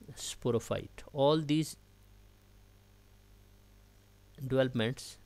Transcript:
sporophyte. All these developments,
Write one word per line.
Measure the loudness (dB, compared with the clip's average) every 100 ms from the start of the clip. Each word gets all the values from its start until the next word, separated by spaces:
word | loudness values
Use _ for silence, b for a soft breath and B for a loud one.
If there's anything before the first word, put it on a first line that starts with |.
| -18 -12
sporophyte. | -10 -4 0 0 0 -6 -6 -14 -12
All | 2 4 4
these | 2 0 0 -6 -20 -20 -20 -20 -20 -20 -20 -20 -20 -20 -20 -20 -20 -20 -20 -20 -20 -20 -20 -20 -20 -20 -20 -20 -20 -10
developments, | -2 2 2 2 0 -2 -10 -14